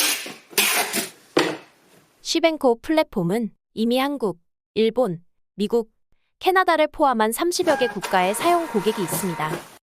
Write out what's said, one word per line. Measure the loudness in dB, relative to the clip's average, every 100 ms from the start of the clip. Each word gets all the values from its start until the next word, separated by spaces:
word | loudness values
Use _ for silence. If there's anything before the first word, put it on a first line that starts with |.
| -2 -4 -10 -16 -8 -2 0 0 -2 -4 -6 -10 _ -2 0 -4 -12 _ _ _ _ _
쉬뱅코 | -4 0 2 2 0 0
플랫폼은 | 0 0 0 0 -2 -2 -4 -10 _
이미 | -4 0 0
한국, | 0 -2 -4 -6 _ _ _
일본, | 0 0 2 0 -2 _ _ _ -6
미국, | -2 -2 -2 _ _ _ _ -6
캐나다를 | 0 2 4 2 2
포함한 | 2 2 2 0
삼십여 | 0 -2 0 2 2
개 | 0
국가에 | -4 -2 0 2
사용 | 0 2 2 0
고객이 | -2 -2 -2
있습니다. | -2 -4 -4 -4 -6 -6 -12 -20